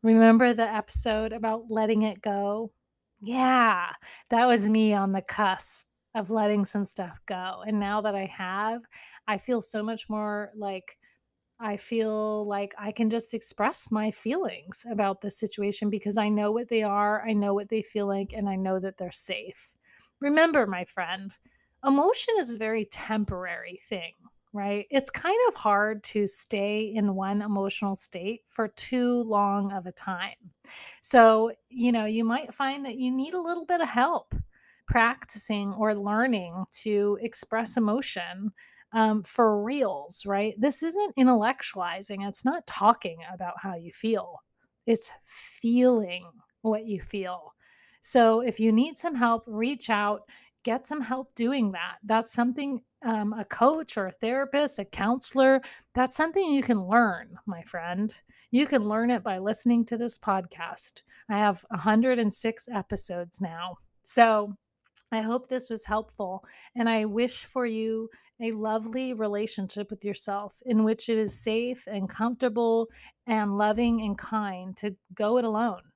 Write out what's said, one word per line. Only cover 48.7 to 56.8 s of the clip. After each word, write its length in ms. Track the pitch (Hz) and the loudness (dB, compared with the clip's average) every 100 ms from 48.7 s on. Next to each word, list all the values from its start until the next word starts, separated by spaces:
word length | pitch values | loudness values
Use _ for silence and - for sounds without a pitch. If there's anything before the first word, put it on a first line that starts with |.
need 260 | 220 294 302 | 4 4 0
some 160 | 349 | -2
help, 300 | 277 233 226 240 | 0 2 2 -2
reach 460 | 214 240 277 - | -4 -2 -2 -2
out, 300 | 208 208 208 - - _ _ | 0 0 -2 -8 -20 _ _
get 240 | - 240 - | -4 -4 -4
some 140 | 302 | -8
help 340 | 226 262 262 - | -6 -6 -8 -4
doing 360 | 233 277 214 | -2 2 0
that. 240 | 185 175 - | -2 -8 -8
That's 300 | 214 220 226 | 0 0 0
something, 480 | - 240 254 285 254 _ _ 247 | 0 0 0 -4 -6 _ _ -4
um, 280 | 220 208 | -2 -2
a 120 | 214 202 | -4 -8
coach 500 | - 247 320 311 - | 4 4 4 -4 -4
or 120 | 190 | -6
a 40 | |
therapist, 680 | - 220 262 277 277 294 - | -4 -4 -2 0 0 0 -2
a 60 | 202 | -8
counselor, 760 | - 202 262 - 262 262 269 262 - _ | -2 0 0 0 4 6 6 2 -20 _
that's 220 | - 254 - | 0 0 2
something 360 | 320 392 359 | 0 2 2
you 120 | 277 | 2
can 180 | 254 220 | 2 0